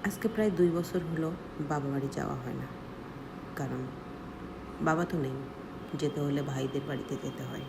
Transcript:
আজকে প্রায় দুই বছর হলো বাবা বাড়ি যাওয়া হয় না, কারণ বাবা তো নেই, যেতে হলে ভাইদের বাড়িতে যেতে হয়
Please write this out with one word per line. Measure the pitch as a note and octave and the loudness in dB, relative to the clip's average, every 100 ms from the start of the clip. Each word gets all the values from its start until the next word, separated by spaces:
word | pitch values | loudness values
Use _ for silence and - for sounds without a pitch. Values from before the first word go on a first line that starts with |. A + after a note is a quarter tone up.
আজকে | G3+ - A3 | -2 0 2
প্রায় | A3 G#3+ | 6 4
দুই | F3 F3 | 8 8
বছর | E3+ F3 F3+ D#3+ | 6 2 0 2
হলো | D#3+ D#3+ F3+ - - D3 | 2 2 -2 -6 -4 0
বাবা | D3 C#3 | 2 2
বাড়ি | C#3 C#3 | 2 0
যাওয়া | - - | 0 -2
হয় | C3+ B2+ | -2 -2
না, | C3+ B2+ - - - - - - - - - | -4 -4 -8 -10 -10 -10 -10 -10 -10 -8 -4
কারণ | C3 B2+ C3 - - - - - - - - - | -2 -2 -4 -6 -10 -10 -10 -8 -8 -8 -10 0
বাবা | D#3+ D#3+ | 4 4
তো | F3 F3 | 4 2
নেই, | C3+ C3+ C3 - - - - | 0 -2 -6 -8 -10 -10 -6
যেতে | C#3+ D3 D3 | 0 0 2
হলে | C#3+ C#3+ | 2 2
ভাইদের | C#3 C3 C3 C#3 C#3 | 2 0 0 0 -2
বাড়িতে | C3+ - C3+ | -4 -2 -4
যেতে | C#3 - | -4 -4
হয় | C3 A#2 | -6 -6